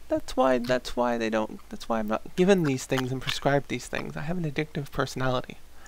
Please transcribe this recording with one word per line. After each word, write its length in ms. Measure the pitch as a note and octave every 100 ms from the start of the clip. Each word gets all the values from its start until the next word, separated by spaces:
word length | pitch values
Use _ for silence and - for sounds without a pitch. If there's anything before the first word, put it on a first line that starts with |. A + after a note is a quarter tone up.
| -
that's 280 | D#4 - -
why, 220 | C4 B3+
that's 380 | A#2+ B2+ - -
why 200 | B2 A#2+
they 120 | A2+
don't, 300 | A2 G#2+ G2+ -
that's 180 | G#2 -
why 120 | A2+
I'm 80 | G#2+
not 260 | A2 - -
given 280 | F3+ F#3+
these 200 | D#3 C3
things 280 | - C3+ B2+
and 100 | C3
prescribed 460 | B2+ - C#3 C#3+ -
these 180 | B2 -
things. 300 | - D3 D3
I 60 |
have 140 | D3+ F3+
an 140 | D#3+
addictive 400 | C#3 D3+ - C#3+
personality. 640 | - C3+ - C3 B2+ - - - -